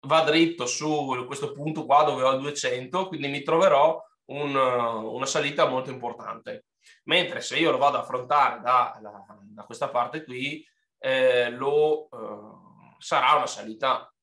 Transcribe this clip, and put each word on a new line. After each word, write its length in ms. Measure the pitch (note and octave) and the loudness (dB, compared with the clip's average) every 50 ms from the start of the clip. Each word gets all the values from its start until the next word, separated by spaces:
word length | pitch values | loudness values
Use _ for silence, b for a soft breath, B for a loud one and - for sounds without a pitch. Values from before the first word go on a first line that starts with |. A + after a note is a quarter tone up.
| - | 0
va 160 | C#3 D#3 D#3+ | 4 4 4
dritto 440 | D#3 D3+ D#3 D#3+ E3+ E3 E3+ - B2 | 4 6 6 6 4 4 2 -4 -4
su 580 | B2 - - D3+ D#3 D3+ D3 C#3+ C3 B2+ B2+ B2+ | -4 -4 -4 -2 -2 -2 -2 -2 -2 -4 -4 -4
questo 260 | B2 C#3 C3 C#3+ C#3+ | -8 -8 -8 -8 -8
punto 340 | C#3 C#3 D3 D#3 D#3 D#3+ D3 | -8 -8 -8 -6 -6 -6 0
qua 180 | B2 C#3 D3 D3+ | 4 4 6 6
dove 180 | D3 C#3 B2+ | 4 2 2
ho 100 | B2+ C3 | 2 2
il 80 | C3+ C3 | 2 0
duecento, 680 | C#3 D3 C#3+ - - B2+ B2 B2+ B2+ B2+ - F#3 F#3+ F#3+ | -4 -6 -6 -4 -4 -4 -4 -4 -6 -6 -4 -4 -4 -4
quindi 200 | E3+ C#3+ C#3+ C#3 | -8 -8 -6 -6
mi 140 | C#3 D3 | -6 -6
troverò 580 | C#3 - D#3 E3 F#3+ F#3+ D3 C#3 D3 D#3+ D#3+ B B B B B _ | -2 0 2 4 6 6 6 6 6 4 4 B B B B B _
un, 300 | - C3 C#3+ D3 C#3+ C#3 | -12 -8 -6 -4 -2 2
eh, 500 | C3+ C3 B2+ B2 A#2+ A#2 A#2 A2+ A2 A2 | 2 2 2 2 0 0 -2 -2 -4 -6
una 200 | A2+ A#2 B2+ C3+ | -8 -6 -6 -6
salita 400 | C3 - D#3 D3 C#3+ D3 D#3+ D#3+ | -2 -2 -2 -2 -2 2 2 0
molto 240 | C3+ B2+ B2+ B2+ C3+ | 2 2 -4 -4 -6
importante. 760 | B2 A#2 A#2 A#2 A2+ - A2 G#2 G2+ - _ G#2 G#2 - _ _ _ b b b b b b | -10 -8 -8 -10 -10 -10 -12 -12 -12 -12 _ -14 -16 -16 _ _ _ b b b b b b
Mentre 360 | - D#3 F3+ F3 C3+ - A#2 | 0 0 0 0 0 -6 -8
se 180 | - - B2 D3 | -8 -6 -2 0
io 120 | E3 D#3 | 2 2
lo 80 | C3 B2+ | 2 4
vado 180 | C#3 C#3+ C3+ | 2 2 2
ad 60 | A#2+ | 0
affrontare 580 | - - B2+ B2 B2 - D3 D3 C3+ A#2+ - A2+ | -4 -4 -6 -8 -2 2 2 4 4 2 0 -4
da, 380 | G2+ A#2+ B2+ B2 A#2+ - - G#2+ | 0 2 2 4 2 0 -4 -14
la, 240 | A2 G#2 G#2 - - _ - _ | -18 -18 -18 -20 -20 _ -20 _
da 220 | - - - G#2+ G#2 | -20 -20 -20 -20 -16
questa 240 | - A#2 - D3 C3 | -16 -8 -6 -6 -2
parte 360 | - B2 - D3 - D#3 D#3 | 0 -2 -2 -2 -6 -10 -10
qui, 400 | - B2+ B2 C3 C#3+ D3+ D3+ b b b b b b _ _ | -10 -10 -8 -8 -8 -8 -10 b b b b b b _ _
eh, 520 | - C3 C3 C3 C3 B2+ B2 B2 A#2+ A#2+ | -2 -2 0 4 4 4 4 4 0 0
lo, 580 | B2 B2+ C3+ C#3+ D3 D3+ D3+ D#3 D3+ D3+ - _ | -2 -4 -2 0 2 4 4 4 2 -2 -4 _
eh, 840 | - A#2 A2 A2 G#2+ G#2 G#2+ A2 A2 - - - _ _ _ _ _ _ | -14 -14 -12 -12 -12 -14 -16 -20 -20 -20 -20 -20 _ _ _ _ _ _
sarà 380 | - - D#3+ C#3+ B2+ C3+ D3+ | -6 0 0 2 4 4 4
una 100 | C#3 A#2+ | 4 2
salita 680 | A2 - G#2 G#2+ A2 A2 - C#3 C3 B2 - - _ _ _ | -2 -6 -10 -12 -12 -8 -4 -2 -2 -2 -2 -4 _ _ _